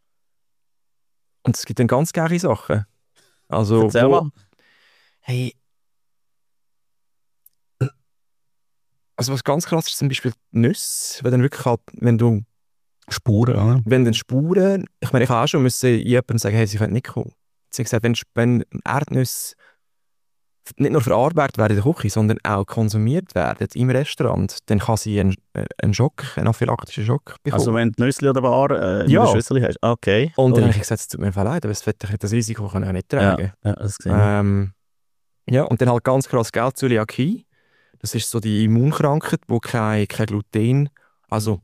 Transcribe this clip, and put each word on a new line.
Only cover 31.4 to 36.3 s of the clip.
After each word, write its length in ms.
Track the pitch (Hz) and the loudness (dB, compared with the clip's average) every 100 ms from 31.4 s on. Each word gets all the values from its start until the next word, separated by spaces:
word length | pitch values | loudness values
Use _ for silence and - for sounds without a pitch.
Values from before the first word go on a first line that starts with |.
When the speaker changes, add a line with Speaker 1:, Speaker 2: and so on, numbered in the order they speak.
Speaker 1:
leid, 200 | 98 165 | -2 -2
aber 100 | 107 | -4
das, 80 | 107 - - 101 101 | -4 -6 -6 -6 -6
das 140 | 107 | -2
Risiko 360 | 117 107 110 104 | -2 -2 -6 -6
kann 160 | 95 | -4
ich 80 | 95 | -4
nicht 200 | 92 - | -4 -4
Speaker 2:
Ja, 220 | 139 98 | 0 2
Speaker 1:
tragen. 180 | 92 95 - | 2 -2 -6
Speaker 2:
ja, 80 | 104 | -4
das 240 | - 104 - | -4 -6 -6
gesehen. 180 | - 104 | -2 2
Speaker 1:
Ähm, 540 | 104 104 101 98 98 - _ _ _ _ _ _ - | 2 2 2 0 -2 -8 _ _ _ _ _ _ -2
ja, 140 | 123 | 0
und 160 | 151 123 | 2 0
dann 100 | 123 | 2
halt 140 | 120 | 2
ganz 240 | - 131 | 2 0
krass, 240 | 135 | 2